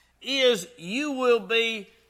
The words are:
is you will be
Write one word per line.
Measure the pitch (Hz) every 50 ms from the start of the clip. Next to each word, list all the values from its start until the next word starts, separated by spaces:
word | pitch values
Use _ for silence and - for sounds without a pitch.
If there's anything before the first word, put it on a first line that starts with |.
| _ _ _ _
is | - 233 269 277 262 247 240 190 175 - - -
you | 160 175 208 262 302 302
will | 277 254 254 247 240 226
be | 196 185 226 226 226 226 226 214 190 - _ _ _